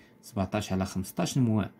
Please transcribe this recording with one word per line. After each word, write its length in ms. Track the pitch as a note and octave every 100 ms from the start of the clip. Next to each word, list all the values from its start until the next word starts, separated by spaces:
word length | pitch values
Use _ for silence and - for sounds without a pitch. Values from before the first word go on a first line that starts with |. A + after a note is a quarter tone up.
| - -
سبعتاش 500 | - G#2 F#2+ G#2+ -
على 140 | F#2+ F#2+
خمسطاش 500 | F#2+ F#2+ - F3 C#3+
المهم 340 | A#2+ A2 -